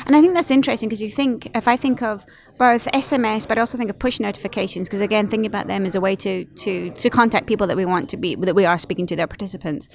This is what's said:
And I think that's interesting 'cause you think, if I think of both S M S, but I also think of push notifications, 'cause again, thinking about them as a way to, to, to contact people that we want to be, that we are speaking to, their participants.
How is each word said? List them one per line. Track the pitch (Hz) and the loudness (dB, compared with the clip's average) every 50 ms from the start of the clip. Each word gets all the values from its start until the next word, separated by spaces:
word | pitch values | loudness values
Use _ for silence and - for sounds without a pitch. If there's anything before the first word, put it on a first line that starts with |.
| - | 0
And | - 277 | 4 6
I | 302 | 8
think | 311 370 359 | 8 6 6
that's | 339 339 - | 4 2 2
interesting | 262 269 262 277 233 226 220 214 | 4 4 4 2 0 -2 -2 -4
'cause | 220 202 | -4 -6
you | 214 214 | -6 -6
think, | - - 277 262 233 214 - - - | -4 -2 0 0 -2 -2 -6 -6 -6
if | 226 - | -2 2
I | 247 240 | 2 2
think | 254 - 262 254 - 240 | 2 2 0 0 0 -2
of | 220 214 196 - - - - - - - - | -4 -4 -6 -10 -16 -20 -20 -20 -10 -2 2
both | 254 247 240 233 - - - | 4 4 4 4 2 0 0
S | 269 269 - | 0 0 0
M | 294 262 233 | 0 0 0
S, | 220 214 220 - | 0 0 -2 -2
but | - 220 | -2 0
I | 220 233 | 0 0
also | 240 - 240 | 0 -2 -4
think | 240 202 | -6 -6
of | 202 - | -4 -2
push | - 254 247 - | -2 -2 -2 -2
notifications, | 220 202 202 - - 196 - 220 190 190 - 180 185 | -4 -4 -4 -6 -8 -6 -4 -4 -4 -4 -4 -6 -6
'cause | - 202 196 | -6 -4 -2
again, | 208 202 214 214 208 202 | -2 0 0 0 0 0
thinking | 220 220 220 | 0 -2 -2
about | 208 208 202 - | -2 -2 -4 -4
them | - 196 196 190 | -4 -2 -2 -2
as | 185 175 | -2 0
a | 190 | 0
way | 185 190 196 | 0 0 0
to, | 190 - 196 190 185 175 | -2 -2 -4 -4 -4 -6
to, | - - - - 208 185 175 175 175 | -10 -12 -10 -6 -6 -4 -4 -6 -8
to | - - - 240 | -4 -2 -2 2
contact | - 247 233 226 226 185 - | 4 4 4 4 4 0 0
people | - 220 208 - | 0 0 0 0
that | - - | 0 0
we | - 190 | 0 0
want | 175 180 175 - - | 0 0 0 -2 -4
to | - - | -6 -6
be, | 185 175 131 | -4 -4 -4
that | - 180 185 170 | -2 0 2 4
we | 202 190 | 4 4
are | 170 175 170 | 4 4 0
speaking | - - 185 180 180 | -2 -4 -4 -4 -4
to, | 170 175 | -2 -2
their | 165 170 | -2 -4
participants. | - - - 208 185 - 180 - 165 147 - - - - | -4 -6 -8 -12 -12 -10 -10 -8 -6 -6 -8 -8 -12 -20